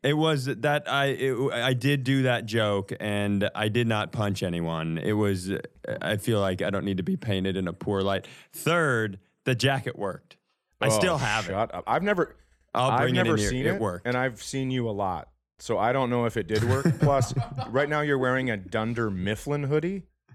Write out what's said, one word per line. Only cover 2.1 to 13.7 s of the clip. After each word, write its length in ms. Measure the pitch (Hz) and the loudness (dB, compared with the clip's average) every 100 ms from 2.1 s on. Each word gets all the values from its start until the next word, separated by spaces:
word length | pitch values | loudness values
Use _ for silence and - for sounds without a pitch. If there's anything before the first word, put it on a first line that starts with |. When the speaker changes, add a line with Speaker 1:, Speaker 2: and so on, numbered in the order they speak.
| 135 | 2
Speaker 1:
that 220 | 131 120 110 | 4 0 0
joke, 460 | 113 107 101 95 - | 0 2 0 -2 -6
and 480 | 107 101 104 101 98 | -4 0 2 2 0
I 140 | - 107 | 0 0
did 180 | 107 117 | 2 2
not 260 | 107 101 | 2 0
punch 300 | - 104 98 | -2 -2 0
anyone. 560 | 92 85 82 82 80 82 | -2 -2 -2 -2 -2 -2
It 140 | - | 0
was, 400 | 104 104 95 90 95 - - - - | 2 2 0 -2 -6 -6 -14 -8 -6
I 140 | 78 107 | -2 -2
feel 240 | 110 110 | 0 0
like 220 | 98 92 | 2 0
I 80 | 90 | -2
don't 140 | 98 | -2
need 120 | 98 92 | -2 -2
to 40 | |
be 120 | 87 190 | -2 -4
painted 400 | - 95 95 92 | -2 -2 0 -2
in 120 | 90 | -4
a 40 | |
poor 300 | 85 - 98 | -4 -2 0
light. 240 | 95 98 - - - | 0 -2 -4 -20 -18
Third, 680 | - - 170 156 120 110 95 _ _ | -6 0 2 2 2 0 -6 _ _
the 100 | - | -2
jacket 440 | 120 131 135 - - | 0 2 0 -4 -6
worked. 380 | 98 87 _ - _ _ _ _ | -6 -6 _ -20 _ _ _ _
I 60 | 123 | 2
Speaker 2:
Oh, 40 | |
Speaker 1:
still 280 | 110 185 156 | 4 2 2
have 280 | 123 110 90 | 0 0 -2
it. 40 | |
Speaker 2:
shut 200 | 95 113 | -2 -2
up. 100 | 90 - | -4 -2
I've 160 | 131 | 0
never, 340 | 196 202 - - _ _ _ | 2 0 0 -4 _ _ _
Speaker 1:
I'll 160 | - 127 | 0 2
Speaker 2:
I've 80 | 120 | 2
Speaker 1:
bring 140 | 143 127 | 2 2
it 80 | |
Speaker 2:
never 100 | - | 2
Speaker 1:
in 40 | - | 2
here. 100 | 104 | 2
Speaker 2:
seen 160 | 127 | 0
Speaker 1:
It 80 | 135 | 0